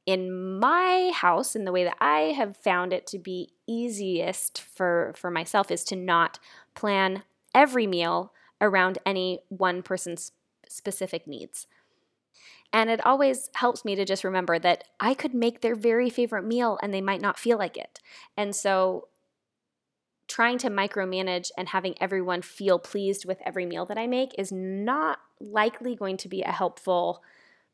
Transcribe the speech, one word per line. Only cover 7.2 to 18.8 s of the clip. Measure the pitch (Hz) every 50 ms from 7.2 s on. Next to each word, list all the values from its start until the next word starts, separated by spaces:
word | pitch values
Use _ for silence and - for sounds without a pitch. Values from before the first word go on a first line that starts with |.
| - _ _ _ _ _ -
every | 254 294 277 254 247 226
meal | 196 180 170 170 170 170 170 190 - _ _ _ _ _ -
around | 208 208 196 190 185 185 190 - -
any | 196 196 185 185 185 180 - - -
one | 196 180 190 180 175 180 180
person's | - 190 180 - 175 170 - - - _ _ _ _ _ _ _ -
specific | - - - 202 190 - 185 - - 165 - 151
needs. | 139 - - - - - - _ _ _ _ _ _ _ _ _ _ _ _ _ _ _ - - - - _ - -
And | 220 220 226
it | 226 226 -
always | - 269 277 285 269 262 233 - - -
helps | - 247 247 240 - -
me | 214 196
to | 196 196
just | 190 196 190 -
remember | 190 190 185 180 170 170 165
that | 170 175 170 - - _ _ -
I | 202 233 269
could | - - 277 247
make | 240 233 233 233 -
their | - 226 240
very | 214 208 233 226 240 247 240
favorite | 226 - 240 226 226 202 180
meal | 220 226 247 240 226 202 - -
and | 202 196
they | 190
might | 196 196 196 165 202
not | 202 - -
feel | - 233 233
like | 208 190 170 -
it. | - - - - - _ - - - - - -
And | - 208 202 202
so | - - 202 196 190